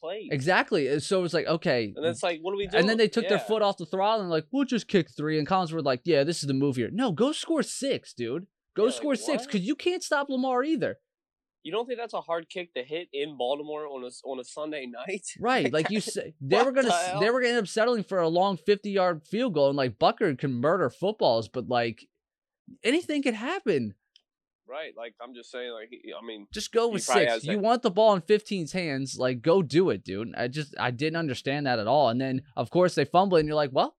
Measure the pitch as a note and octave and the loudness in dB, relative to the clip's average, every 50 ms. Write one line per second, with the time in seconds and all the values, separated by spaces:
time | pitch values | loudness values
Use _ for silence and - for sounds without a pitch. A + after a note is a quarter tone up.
0 | - D#3 F#3+ A3 G3+ D3 D3+ C#3 B2+ E3 F#3 A3 C#4 - A3+ E3+ C#3 B2 D3 D3+ | -12 -10 -10 -10 -8 -6 -6 -4 0 0 2 2 2 0 0 0 0 0 0 -2
1 | - - G3+ F#3 F3+ E3 E3+ E3 - - D#3+ E3 - F3+ C3+ A#2+ A2+ G2+ G2 - | -2 0 0 0 0 0 -2 -2 0 0 -2 0 0 0 0 0 0 -4 -6 -4
2 | D3 E3 E3+ - G#3+ F3+ E3+ D#3 D#3+ F#3 G3+ G3+ G3+ F#3 F3+ E3+ E3+ G#3 A3+ A3+ | -4 -4 -2 -2 -2 -4 -4 -2 -4 -6 -4 -4 -4 0 2 2 4 4 4 4
3 | A3+ - - A#3 A3+ F#3 G#3 F3+ - - A3 A3 G#3 G3 G3 - E3+ - - F#3+ | 4 2 2 0 0 2 0 0 2 0 0 2 2 2 0 -2 -8 -6 -2 0
4 | G3 G#3 A3+ A3 G3 F3 E3 D#3+ D#3 - A#3 C#4 C#4+ C4+ B3 G#3 - - - F#3+ | 0 2 2 0 0 0 0 0 -2 0 0 0 0 2 0 -2 -2 2 2 2
5 | D#3+ - - - D3 D#3 D#3 D#3 D3 - F#3+ F#3+ F#3 D#3 D#3+ E3 C#3 C#3+ C3+ B2 | 2 2 -4 -6 -4 -2 0 0 0 2 2 0 0 0 -2 -2 0 0 0 0
6 | - E3+ D#3+ C#3+ C#3 D#3 F3 - D3+ C#3 C3+ C3+ C#3 C#3+ B2 B2+ A#2 G2 D3 G#3 | 2 2 4 4 4 2 0 -4 -2 -2 0 2 2 0 2 0 -2 -2 -2 -2
7 | C4+ A#3+ D#3+ C3+ A3+ C#4+ D4+ - - - E4 D4+ A3 - - - B3+ C#4 - - | -2 -2 2 2 2 2 0 -2 -4 -2 0 0 0 -2 -4 -6 -4 -2 -4 -4
8 | - - - - A#2+ A2+ B2+ E3+ G3 - _ _ _ _ - F3+ G#3+ B3+ B3 - | -6 -10 -10 -8 -6 -4 -4 -6 -8 -10 _ _ _ _ -2 2 2 2 2 0
9 | - D4 C4+ - - - D4 A3 B3 - - G3+ F3 A3 D4 - - F4+ F4+ F4+ | -2 -2 -2 -2 0 -2 -2 -2 -2 -2 -2 -2 0 0 -4 -2 0 -2 -2 -2
10 | - - D4+ C#4+ C#4+ C#4+ C4+ B3+ B3+ C4 B3+ B3 C4 D#4 D#4+ B3 D#3 G#2 G2+ _ | -2 -2 0 0 0 0 -2 -2 0 0 0 0 2 0 0 0 0 -4 -4 _
11 | _ _ _ _ _ _ _ _ _ _ _ _ - D3+ E3+ A3 A#3+ B3 B3 A3+ | _ _ _ _ _ _ _ _ _ _ _ _ -12 -6 -4 -4 -4 -4 -6 -8
12 | A#3 G#3+ - F#3 D#3 - E3+ E3+ E3+ - - F#3 F3 F3 - C3 B2 C3+ D3+ E3 | -8 -8 -8 -8 -4 -4 -4 -4 -4 -6 -10 -10 -10 -8 -8 -10 -8 -6 -6 -8
13 | F3+ - - C#3 D3 D#3 D3 B2 B2 B2 C#3+ C#3+ D3 D3 D3+ D3+ D3+ C#3+ C#3 C3 | -8 -8 -6 -6 -6 -6 -4 -4 -2 -2 -2 -2 -4 -8 -8 -8 -8 -8 -10 -10
14 | B2 B2+ B2 - - C3+ C3+ B2+ B2 - - D#3 D3+ D#3 D#3 D3 C3 B2 A#2+ A#2 | -10 -12 -14 -14 -10 -10 -8 -8 -10 -12 -10 -10 -8 -6 -6 -8 -8 -10 -10 -12
15 | C3 F3 F#3+ G3 - - - - F#3 A#3+ C4 A#3+ D3 C3+ B2+ D#3 D#3+ - G#3 G#3+ | -10 -8 -8 -8 -8 -12 -12 -6 -2 0 0 0 0 0 0 0 -2 0 -2 -4
16 | - - - G3+ - - - - C#3 C3+ F3+ G#3+ B3 C#4 B3+ C4+ B3+ A#3 F3+ F3 | -4 -4 -8 -8 -8 -10 -12 -10 -2 0 2 4 4 2 2 2 2 2 2 0
17 | F3+ F3+ F#3 G3+ G3 A3 A#3+ C4 B3 A#3 A#3+ A#3+ G#3 - - A3 A3 B3 B3 A3 | 0 -2 -2 0 0 2 2 2 0 0 0 0 -2 -2 0 0 2 2 2 0
18 | F3+ - G3 F#3 E3+ D#3+ E3 F3 F#3 G3+ G3 E3 - - G#3 G3+ - G#3 G3 G3 | -2 -2 0 0 2 2 4 4 2 2 0 -2 2 2 2 2 2 -2 0 2
19 | F#3 F3+ E3+ D3+ - - - A3 B3+ B3+ E3+ D3 C#3 C#3 C#3 C#3+ C3+ B2+ G2+ - | 2 2 2 -2 -6 -4 -2 0 0 0 4 4 4 4 4 2 0 0 0 2
20 | D#3 F#3 A#3+ - A#3 E3+ C3+ - - C#3 B2+ A#2+ A#2+ D3+ F3+ F#3+ D#3+ B2 - - | 2 2 4 4 0 0 0 0 -2 -2 -2 0 2 2 2 4 2 0 -2 -2
21 | E3 G3 G#3+ - G#3 D3 A#2 A2+ A2 G2+ - B2+ A2 - B2 A#2+ A#2+ A#2 A2+ - | -4 -4 -2 2 2 4 4 4 0 -2 -6 -8 -4 0 0 2 2 0 -2 -6
22 | - _ _ _ _ _ _ _ _ _ _ _ _ - - _ - G#3+ C#4 F4 | -14 _ _ _ _ _ _ _ _ _ _ _ _ -20 -16 _ -2 0 0 0
23 | E4+ - D4+ D4 C4+ C4+ A3+ G#3 A3+ C#4 F4+ G4 - A#3+ E3+ C3+ A#2+ G#2 G2+ _ | 0 -2 -4 -2 0 -2 -2 -2 -4 -6 -6 -4 0 0 0 2 0 -2 -6 _
24 | _ _ _ _ _ _ _ _ _ _ _ _ _ G#2+ B2+ D3+ D#3+ C#3 - A2 | _ _ _ _ _ _ _ _ _ _ _ _ _ -14 -12 -12 -12 -12 -12 -12
25 | A#2 A#2+ G#2+ - A#2+ B2 B2+ A#2+ A#2 - - B2 B2 B2 A#2 A2 G#2+ A#2 B2 - | -14 -14 -14 -16 -18 -18 -16 -18 -18 -14 -12 -10 -10 -10 -10 -12 -14 -16 -18 -16
26 | - A2 D#2 F#2 A2+ A#2 A2 G#2 G2+ - - G#3+ G#3 - - A3+ A#3 A#3 G#3+ F#3 | -14 -14 -14 -12 -12 -12 -12 -12 -14 -12 -12 -10 -10 -2 0 0 0 2 -2 -2
27 | - - B2+ - - A#2+ A#2 A2+ A2 D3+ G#3 G#3 F#3+ A3+ B3 A#3+ - A3 F3 G3+ | -2 2 2 4 4 4 0 -2 -2 -2 -2 0 2 2 2 2 2 0 2 6
28 | A3 A3 G3+ F3+ - - G#3 G#3 - - G#3 F#3+ D#3+ C#3 - F#3 F3 D#3+ C3+ C3+ | 6 6 6 4 4 2 2 2 2 -2 -6 -6 -6 -4 -4 -4 -4 -2 -2 -4
29 | C#3 C3 - - B2+ B2+ C3 A#2+ A2 D#3+ E3+ G3 F3 A#2+ A#2+ E3 F#3+ E3 A2 F#2+ | -4 -6 -4 0 0 0 0 0 2 4 4 4 4 4 4 4 4 4 2 -2
30 | - E2+ F#2 G2+ A2+ A2 - - A#2 B2+ B2+ D3+ D3+ C#3 - - G#2 B2 B2 A2+ | -4 -8 -6 -6 -6 -6 -4 -4 -4 -4 -4 -6 -8 -8 -6 -4 -2 -2 -2 0
31 | D3+ D#3+ D#3+ E3 E3 D3 B2 - - C#3 C#3 D3 C#3+ C3+ B2 A2+ G2+ A2 C3+ D3+ | -2 -2 -2 -2 -2 -4 -4 -4 -4 -4 -2 -2 0 0 0 0 2 2 4 4
32 | C#3+ A#2 A#2 B2 C3+ C3+ B2+ B2+ - _ - - B2 - - E3+ F3+ F3 - E3 | 4 4 2 2 0 -2 -2 -4 -6 _ -6 -6 -6 0 2 2 4 4 4 2
33 | C#3+ - - F3 F#3+ G3+ F#3 D#3+ D3+ D3+ D3+ D3+ D3+ C#3 B2+ D3 G3+ D4+ - | 0 2 4 2 4 6 4 4 4 4 0 0 0 0 2 2 0 0 -2